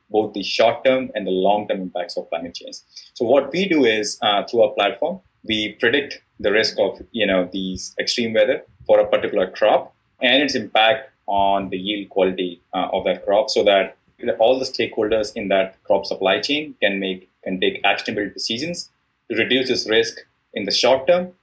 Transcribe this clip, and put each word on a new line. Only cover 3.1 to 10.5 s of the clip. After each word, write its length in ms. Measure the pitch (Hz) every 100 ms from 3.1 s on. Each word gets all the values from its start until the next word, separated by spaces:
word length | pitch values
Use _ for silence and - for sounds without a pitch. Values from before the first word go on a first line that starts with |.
So 120 | - 117
what 260 | 139 -
we 160 | 180 196
do 180 | 160 120
is, 320 | 107 104 -
uh, 220 | 110 101
through 200 | 95 120
our 100 | 107
platform, 460 | - 101 98 156 190 _ _
we 300 | - 110 104 -
predict 420 | 117 143 139 - _ _
the 120 | 104
risk 280 | 107 107 -
of, 220 | 98 - -
you 160 | 117 101
know, 220 | 92 87
these 420 | 98 95 92 - -
extreme 340 | 95 - 113
weather 300 | 110 107 143 - _ -
for 140 | 104
a 80 | 104
particular 400 | 104 - 101 95
crop 460 | - 110 156 - _ _ -
and 200 | 127 131
its 140 | 139